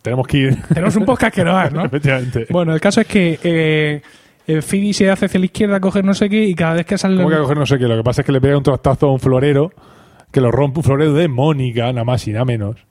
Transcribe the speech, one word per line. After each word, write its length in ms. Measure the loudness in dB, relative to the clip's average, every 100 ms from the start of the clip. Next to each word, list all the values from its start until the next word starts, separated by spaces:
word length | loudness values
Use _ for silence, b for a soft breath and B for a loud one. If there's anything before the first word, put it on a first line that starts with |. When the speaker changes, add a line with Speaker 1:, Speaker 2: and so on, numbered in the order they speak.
Speaker 1:
tenemos 260 | -6 -4 -2
que 120 | 0
ir. 200 | 2 0 -2
Speaker 2:
Tenemos 240 | -2 0 0
un 80 |
podcast 300 | 0 0 0
que 100 | 0
no 100 | 0
hay, 160 | 0 0
¿no? 140 | -2
Speaker 1:
<laughs> 0 |
Efectivamente. 640 | -4 -2 0 0 -2 -4 -2
Speaker 2:
Bueno, 240 | -2 0
el 80 | 0
caso 220 | 0 2
es 40 | 2
que, 320 | 2 0 0
eh, 560 | -2 0 0 0 0 -4 -10 B B B -4
eh, 160 | -4
Phoebe 320 | -2 -2 0
se 160 | 2 2
hace 160 | 2 0
hacia 120 | 0
la 60 |
izquierda 320 | -2 0 0 0
a 40 |
coger 220 | 0 0
no 120 | 0
sé 160 | 0 0
qué 160 | 0 0
y 80 |
cada 180 | 0 0
vez 140 | -2 -2
que 100 | -2
sale 180 | 0 0
Speaker 1:
¿Cómo 120 | 2
Speaker 2:
el 60 |
Speaker 1:
que 60 | 2
a 20 |
coger 160 | 0 0
no 80 | 0
sé 120 | 0
qué? 60 |
Lo 100 | 2 0
que 40 |
pasa 200 | 0 0
es 40 | 0
que 60 |
le 80 | 2
pega 160 | 2 2
un 60 |
trastazo 460 | 0 0 0 2 2
a 40 |
un 80 | 2
florero, 500 | 0 2 2 2 0 -4 B B B B B
que 80 | 0
lo 100 | 2
rompe, 280 | 2 0 0
un 60 |
florero 280 | 0 2 2
de 160 | 2 0
Mónica, 640 | 0 0 0 -2 -2 -2
nada 120 | -2
más 220 | -2 -2 -2
y 60 |
nada 140 | -4 -2
menos. 320 | -2 -4 -8 _